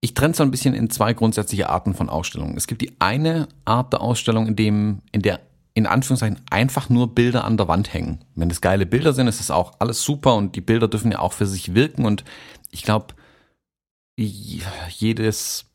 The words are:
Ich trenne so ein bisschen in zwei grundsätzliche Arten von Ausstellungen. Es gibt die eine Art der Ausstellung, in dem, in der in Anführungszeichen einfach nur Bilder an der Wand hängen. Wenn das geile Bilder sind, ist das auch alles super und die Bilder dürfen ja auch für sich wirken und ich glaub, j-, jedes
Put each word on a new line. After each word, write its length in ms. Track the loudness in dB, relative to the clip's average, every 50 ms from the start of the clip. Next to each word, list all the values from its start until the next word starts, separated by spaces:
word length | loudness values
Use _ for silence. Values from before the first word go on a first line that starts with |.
| -6
Ich 120 | -4 -2
trenne 180 | 0 0 2 2
so 80 | 2
ein 80 | 2 2
bisschen 240 | 2 2 0 0 0
in 160 | 0 -2 -2
zwei 240 | 0 0 2 2 2
grundsätzliche 560 | 2 2 2 2 0 -2 -2 -2 -2 0 0
Arten 240 | -2 0 0 -2 -2
von 160 | -2 -2 -2
Ausstellungen. 480 | -2 -4 -4 -6 -6 -6 -6 -6 -6
Es 80 | -6 -6
gibt 160 | -6 -6 -6
die 120 | -6 -6 -4 -2
eine 480 | 0 0 0 0 0 0 0 -2 -4 -6 -10 -8 -2
Art 280 | 0 0 0 2 0 -2
der 80 | 0
Ausstellung, 460 | 0 0 -2 0 0 0 2 2 2
in 80 | 0 0
dem, 460 | 0 2 2 2 2 0 0 -2 -4 -6 _
in 100 | -2 0
der 200 | 0 0 0 -2 -6 _ _ _ _ _ 0
in 120 | 2 2
Anführungszeichen 560 | 4 2 2 2 2 0 0 0 -2 -2 -4 -6 -2
einfach 400 | 0 2 2 2 0 -2 0 2
nur 240 | 4 4 2 2 2
Bilder 300 | 2 2 4 2 0 0
an 100 | 0 0
der 120 | 2 2 2
Wand 240 | 2 0 0 -2 -4
hängen. 320 | -4 -4 -4 -6 -8 -10 _ -4
Wenn 140 | -2 -2 -2
das 100 | 0 0
geile 260 | 2 2 2 2 2
Bilder 280 | 2 0 2 2 2 2
sind, 140 | 4 2
ist 120 | 2 0 -2
das 120 | -4 -2
auch 220 | 0 0 0 -2 -2 -2
alles 240 | -2 -2 -2 -2 -2
super 320 | -2 -2 2 2 4 4
und 200 | 4 2 -2 -4
die 40 | -2
Bilder 280 | 0 2 2 2 2 2
dürfen 220 | 0 0 0 0 0
ja 60 | 0
auch 120 | -2 -2
für 140 | -2 -2 -2
sich 280 | -2 -2 -4 -4 2 4
wirken 280 | 4 4 4 2 0 0
und 220 | 0 0 -2 -4 -10 -20 -20 -20 -20 -20 -20 -20 -18
ich 120 | -16 -6 0
glaub, 300 | 0 0 0 0 -4 -14 -20 _ _ _ _ _ _ _ _ _ _ _ _ _ _ _ _ _ _ _
j-, 460 | -6 -6 -6 -6 -10 -12 -12 -12 -10 -10 -10 -12 -12 -12 -14
jedes 760 | -8 -4 -2 -2 0 0 0 -2 -2 -2 -4 -8 -8 -10 -12 _